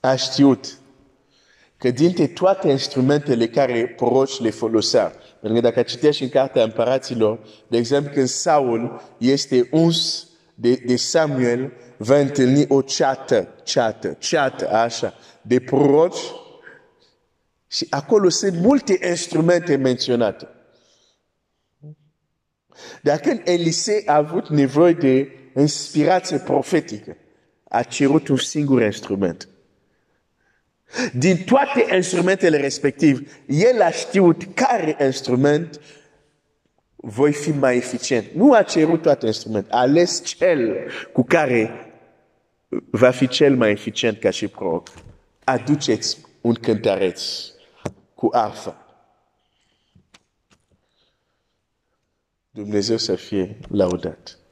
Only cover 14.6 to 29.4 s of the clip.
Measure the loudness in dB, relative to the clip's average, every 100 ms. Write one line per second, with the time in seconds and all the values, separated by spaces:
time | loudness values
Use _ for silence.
14.6 | -2 0 0 -2 -8 -10 -20 _ 0 0
15.6 | 2 2 4 4 2 -2 -12 -16 -20 -20
16.6 | -20 -20 _ _ _ _ _ _ _ _
17.6 | _ -10 -6 -6 2 4 4 2 -2 0
18.6 | 2 2 2 -2 0 -4 -4 0 2 2
19.6 | 2 0 0 -2 -2 0 0 -4 -18 _
20.6 | _ _ _ _ _ _ _ _ _ _
21.6 | _ _ -20 -20 _ _ _ _ _ _
22.6 | _ _ -20 -6 -2 0 -2 -2 -2 0
23.6 | 0 -2 -2 -2 2 0 2 -4 -2 0
24.6 | 2 4 4 4 2 2 0 -10 -10 0
25.6 | 0 0 -4 0 2 2 0 -8 -2 -2
26.6 | 0 -2 -2 -16 -16 -20 _ _ _ _
27.6 | _ -4 -4 0 2 2 2 -2 -2 -4
28.6 | 0 2 2 -2 -6 -4 -4 -4